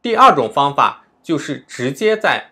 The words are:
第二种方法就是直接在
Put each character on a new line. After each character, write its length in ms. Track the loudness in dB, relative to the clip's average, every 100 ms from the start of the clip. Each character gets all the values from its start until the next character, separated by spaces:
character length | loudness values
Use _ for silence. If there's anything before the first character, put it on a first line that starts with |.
第 140 | -4
二 180 | 4 4
种 160 | 4 -2
方 240 | 0 0
法 280 | 2 0 -2 _ _
就 160 | -6 -6
是 260 | -4 -12 _
直 240 | -8 -8
接 240 | -2 -2 0
在 340 | -2 -2 -6